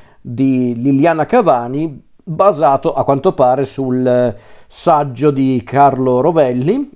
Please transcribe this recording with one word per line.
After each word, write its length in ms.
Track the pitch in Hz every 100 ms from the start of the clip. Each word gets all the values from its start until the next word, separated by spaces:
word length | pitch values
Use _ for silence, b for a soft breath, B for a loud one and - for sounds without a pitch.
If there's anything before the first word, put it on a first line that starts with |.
| B B
di 540 | - 120 135 131 123 117
Liliana 480 | 131 135 165 160
Cavani, 840 | 147 247 170 127 120 135 160 131 - _
basato 680 | - 156 196 143 151 135 160
a 120 | 135
quanto 280 | 131 139 185
pare 320 | - 127 131
sul 680 | 131 - 131 127 127 123 123 - b b b
saggio 640 | - 170 151 139 117 151
di 320 | 135 135 127
Carlo 560 | - 135 139 127 127 123
Rovelli, 720 | 147 160 131 123 139 254 285